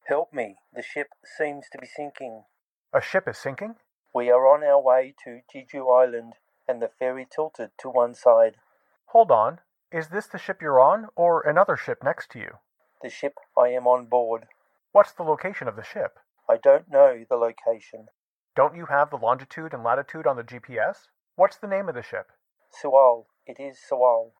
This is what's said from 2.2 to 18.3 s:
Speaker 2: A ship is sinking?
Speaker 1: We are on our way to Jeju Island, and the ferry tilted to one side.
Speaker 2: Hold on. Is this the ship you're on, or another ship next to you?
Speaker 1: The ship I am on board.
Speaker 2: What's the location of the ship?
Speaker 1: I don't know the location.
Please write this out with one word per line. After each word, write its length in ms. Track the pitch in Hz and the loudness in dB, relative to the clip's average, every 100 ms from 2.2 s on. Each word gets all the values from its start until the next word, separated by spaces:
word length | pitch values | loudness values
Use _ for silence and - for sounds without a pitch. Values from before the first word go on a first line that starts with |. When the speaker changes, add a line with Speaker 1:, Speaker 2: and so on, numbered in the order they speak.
| 131 110 104 _ _ _ _ | -18 -18 _ _ _ _ _
Speaker 2:
A 80 | 135 | -4
ship 260 | - 190 - | -2 -6 -6
is 120 | 113 | -10
sinking? 380 | 139 131 208 233 _ _ _ | -12 -12 -14 -16 _ _ _
Speaker 1:
We 140 | 127 123 | -6 2
are 160 | 123 | 4
on 180 | 135 147 | 6 4
our 200 | 147 143 | 4 2
way 320 | 131 127 131 139 | 4 2 0 _
to 160 | - 120 _ | -20 -20 _
Jeju 400 | 143 131 143 131 | -20 -16 -8 2
Island, 460 | 127 127 120 117 - _ _ - | 4 4 -2 -14 -20 _ _ -10
and 140 | 123 | -6
the 80 | 113 _ | -8 _
ferry 260 | 127 131 | -8 -8
tilted 460 | 127 - 156 - 110 - | -12 -10 -10 -10 -16 -14
to 100 | 131 | -4
one 240 | 127 120 | -2 -2
side. 440 | 120 123 113 113 107 _ _ _ _ _ | 0 4 6 4 -2 _ _ _ _ _
Speaker 2:
Hold 160 | 233 214 | 2 4
on. 300 | 120 110 165 _ _ _ | 4 2 -4 _ _ _
Is 180 | 165 156 | -10 -8
this 180 | 185 - | -10 -12
the 100 | 190 | -14
ship 240 | - 190 | -10 -10
you're 200 | 156 135 | 0 4
on, 280 | 135 202 220 - | 6 4 -4 -2
or 240 | 175 165 | 0 0
another 380 | 151 151 202 151 | 0 0 0 -2
ship 240 | - 123 | -6 -6
next 260 | 135 - - | -6 -8 -12
to 60 | 120 | -16
you? 200 | - - _ _ _ _ | -18 -18 _ _ _ _
Speaker 1:
The 80 | 120 | -20
ship 240 | - 143 - _ - | -10 -12 -12 _ 0
I 120 | 123 | 0
am 180 | 123 123 | 0 0
on 200 | 123 120 | 0 0
board. 340 | 123 117 113 113 _ _ _ _ | -2 -2 -6 -10 _ _ _ _
Speaker 2:
What's 200 | 202 202 | 2 2
the 100 | - | 0
location 460 | 165 151 185 202 123 | -4 -4 -6 -10 -12
of 80 | 104 | -12
the 80 | |
ship? 340 | - 214 170 _ _ _ - | -16 -10 -10 _ _ _ -4
Speaker 1:
I 80 | 113 | 0
don't 280 | 139 143 - | 4 2 2
know 340 | 139 139 120 117 | 4 4 4 -6
the 60 | 123 | -2
location. 720 | 117 113 - 113 - - 110 _ _ | -2 -4 -6 -6 -10 -20 -20 _ _